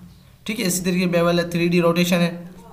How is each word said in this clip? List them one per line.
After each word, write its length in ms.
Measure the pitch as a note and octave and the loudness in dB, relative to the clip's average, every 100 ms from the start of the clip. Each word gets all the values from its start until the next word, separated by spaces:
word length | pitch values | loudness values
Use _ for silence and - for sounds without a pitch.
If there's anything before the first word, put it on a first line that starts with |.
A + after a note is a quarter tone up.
| - - - - - | -20 -20 -20 -16 -10
ठीक 120 | A3 | -4
है। 80 | G3 | -2
इसी 180 | F3+ | -2
तरीके 220 | F3+ F3+ F3+ | -2 0 0
बेवल 320 | E3+ E3+ E3+ | 2 2 0
है, 80 | E3+ | 0
थ्री 180 | E3+ F3 | 0 0
डी 120 | F3 | 2
rotation 360 | E3+ E3+ F3 F3+ | 2 2 2 2
है। 140 | E3+ - - - - | 0 -2 -14 -18 -12